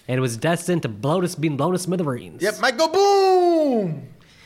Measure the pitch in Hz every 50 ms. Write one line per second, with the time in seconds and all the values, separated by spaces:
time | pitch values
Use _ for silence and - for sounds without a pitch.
0 | - - 127 127 131 120 113 110 156 160 175 165 - 175 180 160 - 127 107 101
1 | 107 139 165 190 180 170 - 151 151 165 143 127 143 175 185 180 180 170 185 175
2 | 170 143 127 120 92 87 82 120 170 208 208 - 214 262 262 254 320 320 330 381
3 | 403 403 403 392 381 381 370 370 359 349 339 320 302 277 247 220 196 170 151 135
4 | 127 - - - - _ - - -